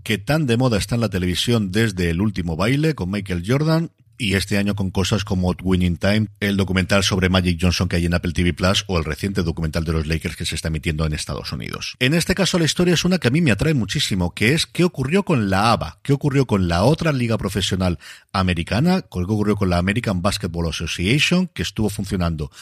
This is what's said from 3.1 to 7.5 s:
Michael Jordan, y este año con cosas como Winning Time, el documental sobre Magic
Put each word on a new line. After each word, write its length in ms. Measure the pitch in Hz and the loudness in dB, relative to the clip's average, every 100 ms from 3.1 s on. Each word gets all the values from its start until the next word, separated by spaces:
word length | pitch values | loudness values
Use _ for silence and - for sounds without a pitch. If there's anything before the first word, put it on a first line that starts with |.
Michael 320 | 104 98 87 90 | -4 -4 -4 0
Jordan, 440 | 135 156 160 170 _ _ - | 0 2 0 0 _ _ -6
y 140 | 107 | 0
este 240 | 95 - 101 | 0 0 0
año 160 | 101 | 0
con 160 | 98 95 | -2 -2
cosas 340 | 98 90 107 | -2 0 0
como 320 | 101 92 90 85 | 0 0 0 0
Winning 360 | 92 92 90 82 | 0 2 2 0
Time, 320 | 95 107 104 - | 0 0 0 -2
el 180 | 101 98 | -2 0
documental 460 | 95 92 90 98 | 0 0 2 2
sobre 260 | 95 95 90 | 2 2 4
Magic 300 | 92 90 | 4 2